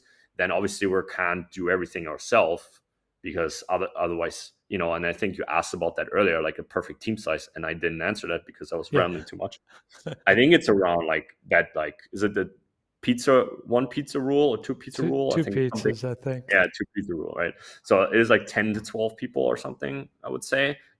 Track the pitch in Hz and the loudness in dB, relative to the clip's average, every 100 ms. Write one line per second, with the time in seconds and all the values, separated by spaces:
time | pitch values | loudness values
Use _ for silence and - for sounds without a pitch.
0 | _ _ _ - 92 87 98 - 98 92 | _ _ _ -2 0 0 -2 -2 0 0
1 | 90 - 87 90 87 - 87 92 87 90 | -2 -2 -2 -2 -6 -6 -2 0 -2 -8
2 | 80 73 - 117 82 87 - _ _ _ | -8 -10 2 4 4 0 -8 _ _ _
3 | _ _ 92 87 80 - - 90 92 - | _ _ -8 -4 -4 -6 -4 -2 -2 -2
4 | 87 85 82 - - _ - 98 85 85 | -2 -2 -4 -6 -16 _ -8 -2 0 0
5 | 85 85 104 87 - 82 - 90 85 80 | -2 -2 -4 -4 -2 -2 -2 -2 -4 -2
6 | 78 92 98 82 78 - - 107 - - | -2 2 2 2 -2 -6 -6 -6 -6 -6
7 | - 107 - 78 - 85 80 82 85 80 | -6 -4 -4 -6 -6 -8 -6 -4 -4 -2
8 | 87 107 87 82 - - 78 85 78 110 | -4 -4 -6 -6 -8 -16 -8 -8 -2 0
9 | 87 85 - - - - _ - _ - | 0 -2 -10 -10 -10 -12 _ -20 _ -16
10 | 156 - - 98 139 170 - 98 90 85 | -12 -2 4 6 8 8 6 4 4 2
11 | 80 80 - _ - 87 85 78 76 - | 0 -2 -4 _ 2 2 2 -2 -6 -8
12 | _ 98 104 101 92 - _ _ _ _ | _ -2 0 0 -4 -6 _ _ _ _
13 | - 120 139 131 - - - 120 131 - | -2 2 4 4 4 -4 -2 0 0 -4
14 | 143 147 131 143 147 110 - 135 - - | -6 -4 0 4 4 2 -4 -8 -8 -4
15 | 135 135 135 - 147 107 127 113 110 110 | 0 0 0 0 0 0 -2 0 -2 -2
16 | 127 117 135 127 127 98 90 - 101 101 | -6 -6 -6 -8 2 2 2 -2 -8 -8
17 | 98 82 82 - 85 - - - - 98 | -8 -6 -6 -4 -6 -6 -18 -14 2 4
18 | 95 110 117 107 104 107 107 107 - 113 | 6 4 6 4 2 -2 0 -2 -6 -4
19 | 110 - - - - 123 135 - 143 139 | -4 -6 -6 -2 0 -2 -6 -8 -8 -8
20 | 139 _ - 127 - 135 139 143 _ | -12 _ -10 -10 -2 0 0 -4 _